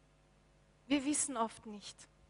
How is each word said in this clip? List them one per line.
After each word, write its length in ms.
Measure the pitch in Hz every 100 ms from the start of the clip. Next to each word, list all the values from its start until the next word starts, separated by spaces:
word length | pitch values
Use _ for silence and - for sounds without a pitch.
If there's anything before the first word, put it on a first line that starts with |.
| - - - - - - - - -
Wir 160 | 285
wissen 320 | 262 294 - 247
oft 300 | 226 - 220
nicht, 420 | 208 - - - -